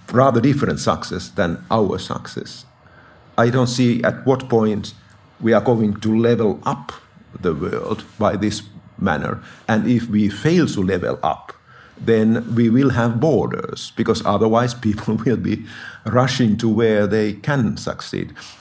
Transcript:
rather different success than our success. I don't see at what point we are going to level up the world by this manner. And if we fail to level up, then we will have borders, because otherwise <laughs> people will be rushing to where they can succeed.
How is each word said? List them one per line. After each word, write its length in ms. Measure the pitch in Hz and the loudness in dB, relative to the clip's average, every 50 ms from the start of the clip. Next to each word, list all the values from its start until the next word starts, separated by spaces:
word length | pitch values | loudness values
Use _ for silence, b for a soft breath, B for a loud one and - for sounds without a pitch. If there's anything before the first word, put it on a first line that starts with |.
| - - | -10 -2
rather 280 | - 120 131 135 120 117 | 2 4 4 4 4 4
different 400 | 113 143 131 143 117 92 76 - | 4 2 2 2 0 -2 -2 0
success 500 | - 113 82 - - - - 90 - - | 0 -2 -2 -2 -4 -8 -8 -8 -8 -6
than 360 | - - 92 85 78 - - - | -4 -2 -2 -2 -2 -4 -4 -2
our 260 | 110 113 104 90 - | 0 0 2 0 -2
success. 680 | 92 - - - - - - - - - - - - - - _ b b b b b b b b b b b - | -4 -6 -8 -8 -8 -10 -10 -12 -12 -12 -12 -14 -18 -20 -20 _ b b b b b b b b b b b 0
I 120 | - 117 120 | 2 2 2
don't 180 | 123 135 123 | 2 2 0
see 360 | 120 - - 127 120 117 - - | 0 2 2 2 2 2 2 0
at 220 | - - - - | 0 -2 0 0
what 220 | 131 131 127 127 | 0 0 0 0
point 460 | - 120 113 110 107 104 104 98 - - b b b b b _ _ _ - | 0 2 2 2 2 0 -2 -6 -8 -14 b b b b b _ _ _ -4
we 100 | 113 113 | 2 2
are 100 | 113 104 | 4 4
going 380 | - 135 120 110 110 104 101 - | 4 4 2 2 2 0 -2 -2
to 140 | - 110 110 | -2 0 2
level 440 | 110 117 117 120 107 110 101 - - - | 2 4 2 2 2 2 0 -2 -2 -4
up 280 | 131 - 143 - - - - - _ _ - - - - - | -4 -4 -4 -8 -14 -18 -18 -20 _ _ -20 -20 -20 -12 -4
the 120 | - 87 78 | -2 -2 -2
world 500 | 71 82 - - - - - - - - - - - | -2 -4 -4 -4 -6 -4 -6 -6 -8 -8 -12 -4 -2
by 160 | 107 92 95 | 0 0 0
this 260 | 95 104 107 104 - - - - - - - - | 0 -2 -2 -4 -6 -10 -14 -20 -20 -20 -20 -8
manner. 440 | - 95 92 78 73 78 60 - - B B B B B | -4 -2 -2 0 -2 -2 -4 -6 -8 B B B B B
And 200 | - 113 107 - | -2 0 0 2
if 200 | 117 123 113 - | 2 0 0 0
we 220 | - 101 107 104 98 | 0 0 0 2 0
fail 380 | - - - 151 175 180 147 | -2 -2 0 2 4 4 2
to 140 | - - 107 | 2 0 -2
level 380 | 95 92 95 87 71 58 67 - - | -2 0 0 0 -2 -4 -4 -2 -2
up, 300 | 78 - - - - - _ B B B B B B B | -2 -2 -4 -8 -16 -20 _ B B B B B B B
then 580 | - - 113 113 110 110 110 113 117 - - 120 | -4 0 2 2 4 4 4 2 2 0 0 2
we 140 | 117 120 113 | 2 4 4
will 200 | 113 131 139 131 | 4 4 4 2
have 300 | - 120 117 120 113 117 | 2 2 0 0 0 2
borders, 720 | 147 165 135 98 71 58 - - - - - - - - - | 2 2 2 2 0 0 -4 -6 -8 -10 -10 -12 -14 -8 -6
because 300 | - 113 110 113 113 - | -2 0 0 0 0 0
otherwise 480 | - 104 98 113 110 113 117 123 123 123 | 0 2 2 2 2 4 2 2 0 -2
<laughs> 140 | - - | -2 -2
people 280 | 110 101 104 - - 110 | -2 -2 -2 -2 -2 -2
will 220 | 110 - 131 110 | -2 0 0 0
be 280 | 92 90 95 107 104 B B B B B B B B B | 0 0 -2 -4 -4 B B B B B B B B B
rushing 520 | 110 117 123 127 127 - - 123 107 101 | 0 2 2 2 2 2 2 2 2 2
to 120 | 104 - 113 | 2 2 2
where 380 | 107 113 117 110 107 104 104 | 2 4 4 4 4 2 2
they 260 | 95 107 110 107 107 101 | 2 2 0 0 0 -4
can 440 | - - 147 143 135 110 - - | -4 -4 -2 0 0 0 0 -2
succeed. 560 | - - - - - - - - - - - B B B B B B | -4 -6 -8 -8 -8 -10 -8 -8 -6 -8 -8 B B B B B B